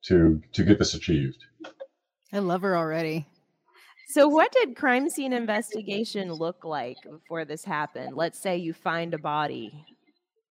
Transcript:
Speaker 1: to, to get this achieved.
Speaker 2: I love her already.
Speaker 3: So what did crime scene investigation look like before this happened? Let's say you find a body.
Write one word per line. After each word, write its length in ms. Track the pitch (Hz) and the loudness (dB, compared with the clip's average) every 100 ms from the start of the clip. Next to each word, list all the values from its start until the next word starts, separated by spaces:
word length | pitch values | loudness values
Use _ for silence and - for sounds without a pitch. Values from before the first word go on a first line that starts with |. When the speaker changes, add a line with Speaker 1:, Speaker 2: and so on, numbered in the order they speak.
Speaker 1:
to, 380 | - 90 82 78 - | 4 6 6 4 -2
to 120 | - | 0
get 140 | 90 104 | 4 6
this 160 | 92 | 4
achieved. 500 | 80 - 156 135 - - _ - - - _ _ _ _ | -2 0 0 0 -6 -20 _ -20 -18 -20 _ _ _ _
Speaker 2:
I 60 | 196 | -4
love 240 | 190 180 | -2 0
her 140 | 196 175 | 0 0
already. 500 | 160 160 160 160 147 _ _ _ _ _ _ _ - | 0 -2 -4 -4 -8 _ _ _ _ _ _ _ -4
Speaker 3:
So 200 | 294 294 | 4 6
what 240 | 302 392 | 6 4
did 240 | 508 427 240 | 4 2 0
crime 340 | 285 247 285 | 2 2 0
scene 220 | - 269 | -4 -2
investigation 1000 | 247 233 208 233 214 202 202 226 214 185 | -2 0 -2 -2 -8 -6 -4 -4 -6 -6
look 320 | 160 165 180 | -4 -6 -6
like 320 | 165 151 123 127 | -8 -6 -6 -10
before 420 | - 156 _ 165 | -18 -20 _ -8
this 200 | 156 156 | -8 -10
happened? 520 | - 156 147 - 127 135 | -6 -4 -4 -8 -12 -4
Let's 240 | 165 - | -4 -4
say 160 | 196 180 | -4 -4
you 160 | 170 | -4
find 400 | 165 - 165 170 | -6 -4 -4 -4
a 60 | 165 | -6
body. 680 | 156 147 151 127 110 147 - _ _ _ _ _ _ | -4 -2 -2 -4 -10 -14 -20 _ _ _ _ _ _